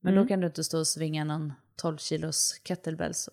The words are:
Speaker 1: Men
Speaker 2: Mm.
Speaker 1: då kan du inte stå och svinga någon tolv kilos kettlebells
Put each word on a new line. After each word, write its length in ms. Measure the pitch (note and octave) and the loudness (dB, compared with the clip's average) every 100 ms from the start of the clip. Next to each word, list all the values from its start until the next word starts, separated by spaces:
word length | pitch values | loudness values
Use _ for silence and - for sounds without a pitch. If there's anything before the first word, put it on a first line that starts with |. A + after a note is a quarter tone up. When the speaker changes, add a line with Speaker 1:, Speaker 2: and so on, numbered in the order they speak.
Speaker 1:
Men 120 | F3+ | 6
Speaker 2:
Mm. 100 | G3 | 6
Speaker 1:
då 40 | A#3 | 6
kan 120 | G3 | 4
du 80 | F3 | 0
inte 160 | D#3+ | -2
stå 140 | D#3 E3 | -2 0
och 80 | D#3 | 0
svinga 360 | - D#3+ D#3 | 0 -2 -2
någon 300 | D3+ D3+ D3+ C#3 _ - | -2 -2 -4 -8 _ -6
tolv 220 | E3+ D3+ | -4 -4
kilos 640 | - D#3 D#3+ C#3+ - - | -4 -2 -2 0 0 -2
kettlebells 680 | - F3 - D#3+ E3+ E3+ - | -6 -6 -4 -4 -4 -4 -8